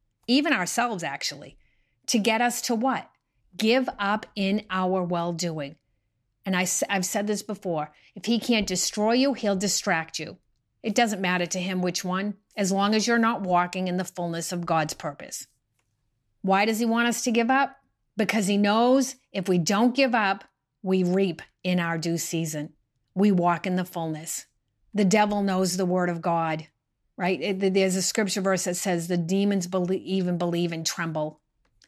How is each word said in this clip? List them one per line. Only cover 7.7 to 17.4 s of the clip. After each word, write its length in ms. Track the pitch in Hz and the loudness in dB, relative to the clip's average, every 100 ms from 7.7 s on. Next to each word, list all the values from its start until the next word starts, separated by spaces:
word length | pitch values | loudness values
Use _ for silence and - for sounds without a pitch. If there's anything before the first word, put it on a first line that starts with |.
| 160 151 _ _ | -4 -4 _ _
if 120 | - 196 | -10 -2
he 120 | 233 | 0
can't 280 | 226 233 202 | 2 0 2
destroy 460 | 185 - - 214 | -2 -2 0 2
you, 200 | 240 269 | 4 2
he'll 240 | 233 214 196 | 0 0 0
distract 600 | 202 - - 165 160 - | 0 -2 0 -2 -2 -8
you. 180 | 156 - _ _ _ _ | -10 -14 _ _ _ _
It 140 | 233 208 | -4 2
doesn't 240 | 233 202 | 2 2
matter 260 | 185 180 175 | 0 0 -2
to 140 | 185 | -4
him 200 | 180 185 | -4 -2
which 240 | 180 175 | 0 -2
one, 300 | 185 180 208 196 _ - | -4 -4 -4 -8 _ -4
as 160 | 190 | 0
long 220 | 196 202 | 2 2
as 120 | 220 214 | 2 2
you're 120 | 233 | 2
not 240 | 226 240 | 2 0
walking 440 | 190 175 180 185 185 | 0 2 2 -2 -2
in 120 | 180 | -2
the 60 | |
fullness 460 | 180 - 175 165 165 | -4 -6 -6 -4 -6
of 160 | 180 170 | -6 0
God's 280 | 165 156 | 0 0
purpose. 520 | - 160 143 - - - _ _ _ _ _ _ _ _ _ | -4 -8 -10 -12 -14 -14 _ _ _ _ _ _ _ _ _
Why 240 | 190 190 | 0 2
does 160 | 214 220 | 2 0
he 40 | |
want 220 | 233 226 233 | 0 2 0
us 160 | 233 | 0
to 80 | - | 0
give 200 | 226 | 0